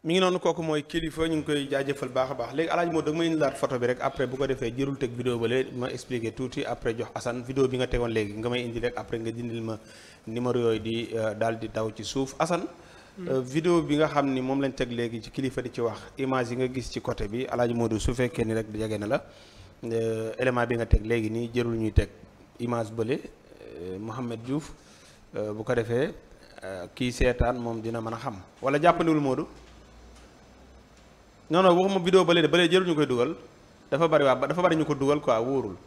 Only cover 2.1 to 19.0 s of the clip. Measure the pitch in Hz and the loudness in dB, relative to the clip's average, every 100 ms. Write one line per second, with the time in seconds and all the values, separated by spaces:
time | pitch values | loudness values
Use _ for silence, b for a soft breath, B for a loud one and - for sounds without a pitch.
2.1 | 127 131 135 117 135 165 165 175 160 147 | -2 -2 -2 -4 -2 0 0 2 0 0
3.1 | 156 165 160 139 - - 131 120 123 135 | 0 0 2 0 0 -2 0 0 0 -2
4.1 | - 123 131 135 127 120 120 135 139 127 | -2 -4 -2 -2 0 -4 -2 -4 -2 -4
5.1 | 120 123 120 113 127 131 127 123 123 - | -2 -2 0 0 0 0 -4 -6 -8 -6
6.1 | 123 113 110 127 139 135 120 123 117 113 | -4 -4 -4 -6 -4 -4 -2 -2 -4 -6
7.1 | 113 123 123 123 135 131 123 123 123 120 | -6 -6 -6 -4 2 2 2 0 0 0
8.1 | 113 104 104 117 123 120 117 120 117 107 | 0 -2 -2 -2 -2 -4 -4 -4 -4 -6
9.1 | 117 113 117 120 113 113 107 B B B | -6 -6 -6 -6 -6 -6 -8 B B B
10.1 | B - 113 123 120 117 110 107 113 117 | B -8 -4 0 2 2 0 -2 -4 -4
11.1 | 113 110 104 113 113 110 110 110 107 104 | -4 -4 -2 -2 -2 -6 -4 -4 -6 -6
12.1 | 135 131 - 165 175 - - B B B | -4 -4 -2 -2 -2 -4 -12 B B B
13.1 | - 175 131 127 143 170 170 147 147 151 | -12 -2 -2 0 0 4 2 2 2 2
14.1 | 143 139 131 127 139 139 123 123 120 120 | 2 0 0 0 0 -2 -2 -4 -2 -4
15.1 | 113 - - 135 131 120 - 117 104 - | -6 -8 -2 0 0 -6 -2 -2 -2 -14
16.1 | - 135 131 117 123 127 131 117 120 - | -4 0 0 0 0 0 -2 -6 -6 -4
17.1 | 120 104 113 131 120 120 117 117 110 113 | -4 -4 -4 -2 2 2 2 2 2 0
18.1 | 123 123 - 113 113 110 107 110 104 | 2 0 0 0 0 -2 -4 -4 -2